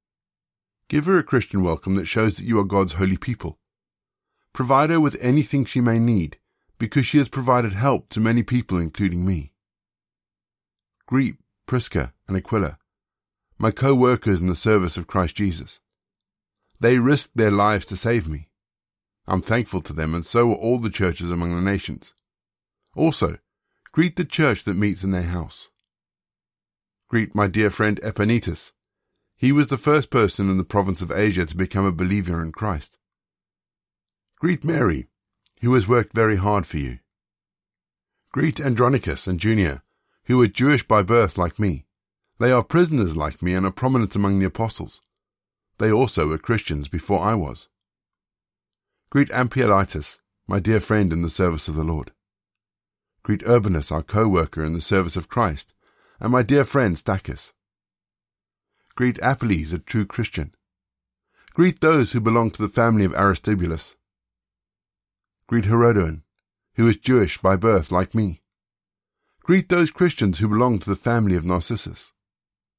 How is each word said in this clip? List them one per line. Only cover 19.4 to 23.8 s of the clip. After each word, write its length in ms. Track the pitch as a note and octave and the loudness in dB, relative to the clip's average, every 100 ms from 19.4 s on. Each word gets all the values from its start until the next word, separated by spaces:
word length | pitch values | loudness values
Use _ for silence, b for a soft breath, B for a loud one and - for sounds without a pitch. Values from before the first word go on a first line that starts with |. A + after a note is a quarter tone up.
thankful 380 | - A#2 A2 F#2 | 0 -2 -2 -6
to 120 | - | -8
them, 220 | D2+ D#2 E2+ | -6 -4 -4
and 100 | E2 | -2
so 240 | A#2 A#2+ | 2 2
are 60 | G#2+ | 2
all 240 | A#2 B2 | 0 -2
the 100 | A2+ | -2
churches 400 | - F2+ E2 F2 | -2 -2 -2 -4
among 240 | F2 F2 | -4 -2
the 80 | F2 | -2
nations. 540 | G2 G2 - D2+ - _ _ _ _ _ _ _ _ - | -2 -2 -6 -12 -16 _ _ _ _ _ _ _ _ -2
Also, 420 | D#3+ - D#2 D#2 _ _ _ _ | -2 0 -4 -4 _ _ _ _